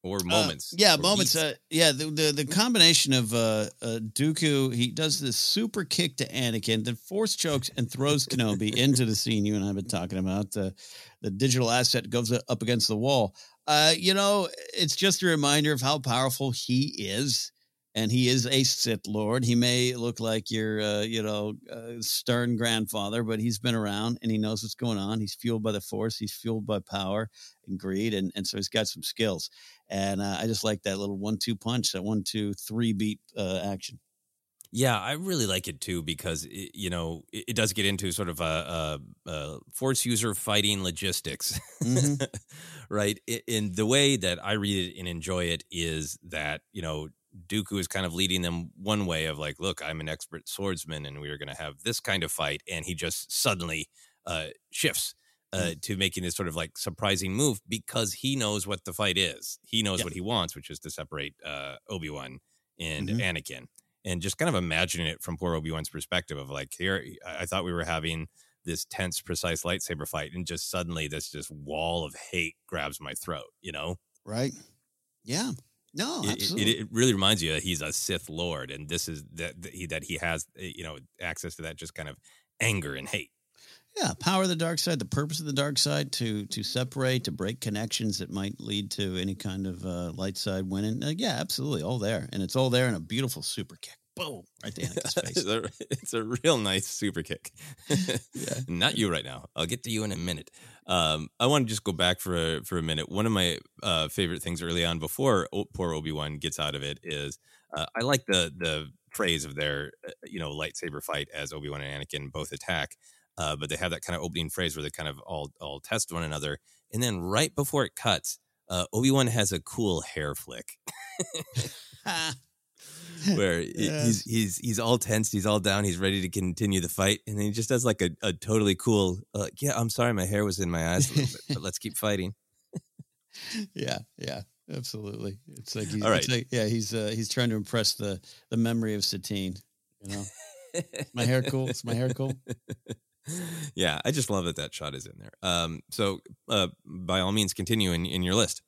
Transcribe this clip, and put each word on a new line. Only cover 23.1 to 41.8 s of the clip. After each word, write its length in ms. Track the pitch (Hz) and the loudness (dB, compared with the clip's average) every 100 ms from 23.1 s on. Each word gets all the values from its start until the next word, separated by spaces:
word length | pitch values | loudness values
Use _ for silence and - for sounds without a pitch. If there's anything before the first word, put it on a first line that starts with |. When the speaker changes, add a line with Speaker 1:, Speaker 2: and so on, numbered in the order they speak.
| 113 | 0
Speaker 2:
but 160 | 110 110 | 0 0
he's 200 | 117 104 | 0 0
been 160 | 123 113 | 0 2
around, 420 | 104 101 113 120 | 2 0 -2 0
and 100 | 113 | 0
he 60 | 110 | 2
knows 260 | 107 107 | 0 -2
what's 120 | 110 - | -4 -4
going 220 | 120 104 | -2 0
on. 220 | 98 110 | 0 -2
He's 160 | 104 - | -4 -4
fueled 260 | 120 113 | -2 0
by 120 | 107 | 0
the 80 | 104 | -2
Force. 360 | - 104 110 - | -4 -2 -2 -2
He's 160 | 104 | -6
fueled 320 | - 113 113 107 | -6 -4 -4 0
by 140 | 101 | -2
power 500 | - 98 95 104 110 - - _ - | -2 -4 -2 -2 -2 -8 -20 _ -8
and 100 | 95 | -6
greed, 360 | 95 95 113 | -2 0 0
and, 180 | 101 92 | 0 0
and 140 | 101 92 | -2 -4
so 100 | 113 | -4
he's 120 | 98 | 0
got 180 | 117 107 | 0 0
some 160 | 82 | -4
skills. 460 | - - 110 87 - - - - _ | -8 0 0 0 -6 -12 -20 -20 _
And, 320 | 98 98 98 | 0 0 0
uh, 160 | 101 95 | 0 0
I 80 | 113 | 0
just 160 | 110 | 0
like 200 | 110 104 | 0 0
that 140 | 104 98 | -2 -2
little 200 | 101 98 | -2 -4
one-two 380 | 104 107 - 104 | -2 -2 -2 -2
punch, 360 | 117 123 - | 0 0 0
that 120 | 95 | -2
one-two-three 880 | 101 107 92 110 104 98 - 110 117 | 0 0 0 -2 -2 -4 -4 0 2
beat, 260 | 101 107 - _ - | 2 0 -2 _ -4
uh, 260 | 95 95 | -2 -2
action. 360 | 98 98 - 120 _ _ _ _ _ _ - | -2 -6 -10 -14 _ _ _ _ _ _ -8
Speaker 1:
Yeah, 240 | 110 131 110 | 2 2 2
I 160 | 104 | 0
really 340 | 151 190 170 107 | -4 -2 0 2
like 200 | 92 - | 0 -2
it 140 | 78 | -8
too 200 | - 87 | -4 -2
because 440 | 78 78 - 80 73 | -2 -4 -2 -4 -6
it, 260 | 95 95 | -10 -10
you 160 | - 92 | -6 -4
know, 340 | 87 82 82 - | -2 -2 -6 -8
it, 120 | 104 - | -10 -4
it 60 | 117 | 0
does 160 | 107 | 2
get 120 | 95 98 | 4 2
into 260 | 98 95 | 2 -2
sort 160 | 87 90 | 0 -2
of 100 | 80 | 0
a, 600 | 82 80 73 82 78 73 55 - - | 0 0 -2 -2 -2 -4 -8 -16 -8
a, 40 | |
a 300 | 78 73 69 - | -6 -6 -8 -12
Force 320 | - 131 131 120 | -2 2 2 2
user 280 | 113 113 | 2 2
fighting 480 | 95 - 104 104 101 | 0 2 4 4 2
logistics, 800 | 92 82 95 87 78 67 - - - - | 0 -2 -2 -2 -4 -4 -2 -4 -8 -4